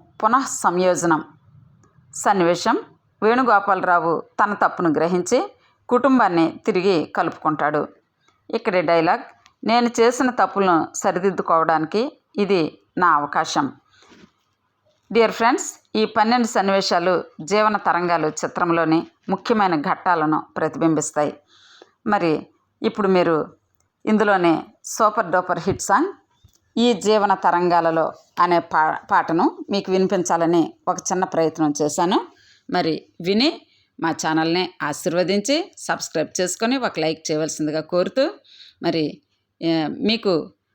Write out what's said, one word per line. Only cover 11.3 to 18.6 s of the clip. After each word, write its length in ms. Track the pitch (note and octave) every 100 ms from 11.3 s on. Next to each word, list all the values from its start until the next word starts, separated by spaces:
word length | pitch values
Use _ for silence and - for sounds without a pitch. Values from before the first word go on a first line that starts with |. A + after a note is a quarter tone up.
| E3+ - E3 D#3+ D#3+ D#3 G#3 C4+ - _ -
ఇది 420 | G3 F#3+ D#3 - _ -
నా 100 | F3
అవకాశం." 640 | D3+ D3 F3 D#3+ E3 C#3 - _ _ _ - - _ _ _ _ _ _ _ _
డియర్ 200 | G#3 A3
ఫ్రెండ్స్, 420 | F#3+ A3+ D#4 - - _ G#3+
ఈ 80 |
పన్నెండు 420 | G#3+ A3 G#3+ B3 A3+
సన్నివేశాలు 1000 | A3+ G3 G3 F#3+ F3+ F3 E3+ - -
జీవన 320 | D#3 G#3 G#3+ G#3
తరంగాలు 520 | F#3 E3+ F3 E3+ D#3
చిత్రంలోని 800 | D3+ E3 -